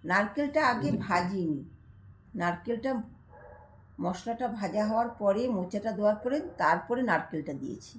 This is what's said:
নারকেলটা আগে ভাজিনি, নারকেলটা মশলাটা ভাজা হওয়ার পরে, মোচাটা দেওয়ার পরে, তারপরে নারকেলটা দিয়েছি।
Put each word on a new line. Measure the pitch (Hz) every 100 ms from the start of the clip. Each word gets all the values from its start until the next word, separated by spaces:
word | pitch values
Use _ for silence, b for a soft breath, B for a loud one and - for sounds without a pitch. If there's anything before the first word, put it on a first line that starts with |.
| 156
নারকেলটা | 190 208 285 285 311 277
আগে | 226 -
ভাজিনি, | 226 - 180 180 196 165 139 - - - - - - - 190
নারকেলটা | 175 175 - 233 262 254 - - - - - - - - - -
মশলাটা | 175 180 233 233 247
ভাজা | 214 196 202 214
হওয়ার | 220 233
পরে, | - 202 202 247
মোচাটা | 202 180 202 220
দেওয়ার | 196 208 214
পরে, | 247 277 - -
তারপরে | 156 170 - 240
নারকেলটা | 240 160 - 156 147
দিয়েছি। | 139 - - -